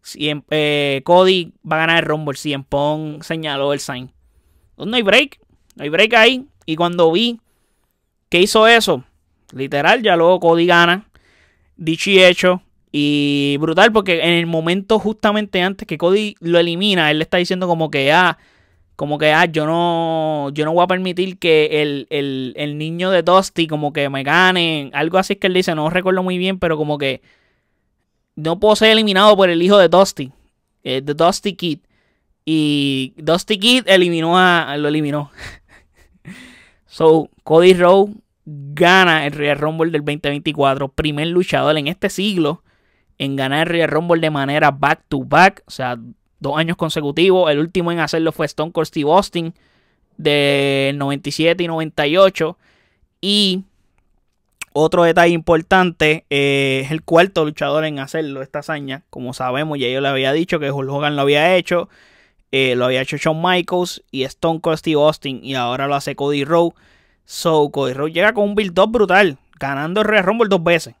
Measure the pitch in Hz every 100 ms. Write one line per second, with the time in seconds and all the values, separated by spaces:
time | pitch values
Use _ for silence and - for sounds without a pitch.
0 | - - 151 147 _ 151 147 147 143 135
1 | 135 180 185 185 165 _ 156 156 165 165
2 | 160 156 151 135 151 139 135 143 147 156
3 | 156 151 - 165 156 139 139 143 - 123
4 | 127 _ _ _ _ _ _ _ 185 247
5 | 202 220 285 - _ _ _ - 147 160
6 | 220 233 226 254 269 _ - 160 175 175
7 | 165 175 240 233 _ _ _ _ _ _
8 | _ _ _ 175 196 220 220 233 220 139
9 | - _ _ _ _ 131 139 143 156 247
10 | 214 170 170 185 175 170 175 170 170 180
11 | _ _ _ _ _ _ _ _ 160 160
12 | 196 190 185 180 185 180 _ _ _ 147
13 | 147 147 143 143 143 143 160 160 226 214
14 | 196 170 165 170 170 165 160 185 196 220
15 | 208 214 214 208 208 185 180 196 - 156
16 | 175 202 208 - 165 170 170 170 208 185
17 | 156 151 - 180 180 185 185 165 156 147
18 | 135 165 180 - _ _ _ _ _ -
19 | 147 147 151 156 175 156 151 165 170 165
20 | 165 160 156 151 139 147 151 170 180 185
21 | 185 175 190 180 175 156 151 151 151 143
22 | - 143 143 131 127 - 147 147 156 170
23 | 185 185 165 185 190 - 160 156 147 147
24 | 143 139 135 165 185 185 170 156 139 139
25 | 160 185 190 196 190 180 180 156 156 180
26 | 185 185 185 180 185 190 175 156 151 143
27 | 139 127 _ _ _ _ _ _ _ _
28 | _ _ _ - 156 175 214 214 220 220
29 | 214 185 214 196 185 170 180 202 170 180
30 | 190 - 135 _ _ _ _ _ 139 131
31 | 143 147 170 196 208 180 175 143 _ _
32 | _ _ _ _ - 156 151 147 143 135
33 | 131 - 151 170 - 214 220 254 208 190
34 | 175 170 160 180 185 170 135 147 147 156
35 | 147 147 143 - - - _ _ _ _
36 | _ _ - - - - _ _ _ -
37 | 160 160 - _ - 160 180 180 175 196
38 | 202 208 _ _ - 147 139 147 175 190
39 | 180 156 147 147 147 143 151 160 165 156
40 | 147 147 143 143 160 151 139 135 139 -
41 | 156 147 165 175 185 139 135 156 143 180
42 | 196 - 208 185 147 165 _ _ _ _
43 | _ _ 139 139 131 147 165 170 151 151
44 | 175 165 160 147 139 147 147 139 143 160
45 | _ 143 127 147 190 - _ - 127 123
46 | 117 - _ _ 139 151 165 175 160 160
47 | 143 143 185 185 165 147 165 185 170 170
48 | 151 165 160 151 151 - 156 165 156 160
49 | 143 175 196 180 165 - _ _ _ _
50 | _ - 147 147 143 143 139 139 135 143
51 | 139 139 139 - 160 175 175 165 160 -
52 | 147 170 190 - 160 175 _ _ _ _
53 | _ _ 190 208 196 185 190 _ _ _
54 | _ _ _ _ _ _ - 143 156 175
55 | 170 170 175 170 160 165 165 190 180 165
56 | 156 160 _ 139 139 139 139 135 135 160
57 | - 165 190 185 151 151 143 151 156 147
58 | 135 160 151 135 135 147 147 151 139 135
59 | _ - 123 - 127 131 156 143 123 131
60 | 139 135 135 151 180 165 143 139 135 143
61 | 147 147 139 147 165 185 - 175 - _
62 | _ _ _ _ _ 135 131 123 123 131
63 | 135 147 160 160 175 180 170 180 175 -
64 | _ 135 131 - 165 160 170 156 165 147
65 | 151 151 147 127 127 135 120 127 139 143
66 | 147 135 143 147 139 170 170 _ _ _
67 | _ _ _ - 170 156 147 143 131 131
68 | 151 165 208 208 208 208 202 175 208 226
69 | 196 185 190 135 _ _ 139 139 156 196
70 | 208 214 180 226 220 190 165 170 - -